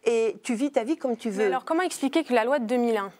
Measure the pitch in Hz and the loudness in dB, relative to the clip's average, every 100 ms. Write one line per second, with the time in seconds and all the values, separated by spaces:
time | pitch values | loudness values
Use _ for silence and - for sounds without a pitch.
0 | 233 226 226 - - 226 285 262 226 320 | 0 2 2 -2 -4 -2 0 0 0 -2
1 | 262 226 226 196 208 247 - 330 370 - | -2 -2 -4 0 0 0 0 0 0 -2
2 | 269 320 302 240 233 285 220 247 240 214 | 0 0 2 2 2 0 0 0 2 0
3 | 196 | -2